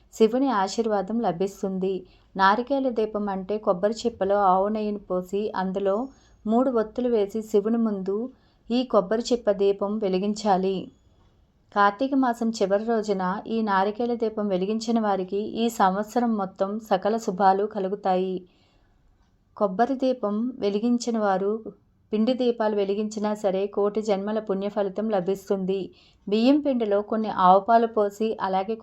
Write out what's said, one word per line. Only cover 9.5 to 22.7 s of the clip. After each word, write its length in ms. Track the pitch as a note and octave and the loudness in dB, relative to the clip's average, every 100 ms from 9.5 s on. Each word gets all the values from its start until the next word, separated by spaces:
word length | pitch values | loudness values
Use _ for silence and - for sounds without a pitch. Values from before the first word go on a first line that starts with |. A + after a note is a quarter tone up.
| G3 | 2
దీపం 300 | G3 G3 G3+ G#3+ G3 | 2 2 -2 -2 -2
వెలిగించాలి. 720 | F#3 G3+ G#3 G#3+ G3+ F#3+ F#3 - _ _ _ _ _ _ _ _ | 0 -2 -2 0 2 2 -4 -8 _ _ _ _ _ _ _ _
కార్తీక 420 | G#3 G3+ G3+ C4+ C#4 | 2 2 2 0 2
మాసం 340 | B3+ A#3 A3+ A3+ | 0 0 -2 0
చివరి 280 | F#3+ G3+ A3+ | 0 2 2
రోజున 340 | A3+ G#3 F#3+ F3+ G3+ - A3+ | -2 0 -2 -2 -4 -4 -2
ఈ 20 | |
నారికేల 520 | G#3+ F#3+ G3+ G#3 A#3+ A#3 | 0 2 0 -2 -4 -2
దీపం 240 | A3 A3 G#3 | -2 -2 -2
వెలిగించిన 480 | F#3 F#3+ A3 A3+ A3+ | 0 0 -2 0 0
వారికి 420 | G#3+ F#3+ F#3 G3+ G#3+ - | 2 0 -2 -4 -4 -2
ఈ 20 | A#3 A3+ | -2 2
సంవత్సరం 520 | G3 F#3+ G#3+ B3 A#3 G#3+ | 2 2 -2 -2 0 -2
మొత్తం 300 | F#3 - G3 G#3+ G#3+ | -4 -4 -4 -4 -2
సకల 280 | F#3 G3+ A3+ A3 | 0 0 -2 -4
శుభాలు 400 | F3+ F#3+ G3 G#3 | 2 4 4 0
కలుగుతాయి. 600 | G#3 F#3 G3+ G3 F#3 F#3+ F#3 - _ _ _ _ _ _ _ _ _ _ - | -4 -4 -2 0 0 0 -6 -10 _ _ _ _ _ _ _ _ _ _ -2
కొబ్బరి 380 | G3+ F#3 A#3+ C4 | -2 0 0 2
దీపం 320 | C4 B3+ G#3 G#3 B3 - | 0 0 -2 -2 -4 -2
వెలిగించిన 560 | G3+ G3+ A#3+ A#3+ A#3+ A3+ G#3 | -2 0 0 0 0 0 0
వారు 260 | F#3+ G3 A3 G#3 - _ _ - | 2 0 -4 -8 -18 _ _ -6
పిండి 220 | G#3+ A3 | 0 0
దీపాలు 420 | B3+ B3 A#3 G#3+ | 2 0 0 0